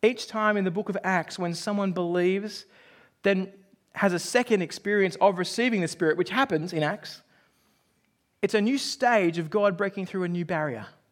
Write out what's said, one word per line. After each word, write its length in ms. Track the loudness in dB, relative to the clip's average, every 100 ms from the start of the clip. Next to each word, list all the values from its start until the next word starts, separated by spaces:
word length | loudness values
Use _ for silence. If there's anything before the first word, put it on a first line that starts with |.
Each 240 | 2 0 -6
time 300 | -2 2 2
in 80 |
the 60 | 2
book 180 | -2 -4
of 80 | -4
Acts, 340 | 0 0 -2 -6
when 160 | -4
someone 380 | -4 -4 -2 0
believes, 720 | 0 0 2 2 2 -4 -12 -18 _ -20 -20 _ _
then 300 | 0 2 0 -10 _ _ _
has 220 | 0 0
a 40 | 0
second 440 | 0 0 2 0
experience 540 | 0 -6 -2 2 2 4
of 160 | 2 2
receiving 460 | -4 0 0 2
the 60 | -2
Spirit, 280 | 0 2 2
which 140 | 2
happens 420 | 2 0 0 -2
in 100 | -2
Acts, 380 | -2 -2 -10 -18 _ _ _ _ _ _ _ _ _ _ _ _
it's 140 | -2
a 80 | 0
new 160 | 2 0
stage 580 | -4 0 2 4 2 0
of 140 | -2
God 260 | 2 2 2
breaking 300 | -4 -4 -6
through 160 | -4
a 60 | -2
new 180 | -2 -2
barrier. 400 | -2 -2 -6 -10 _ _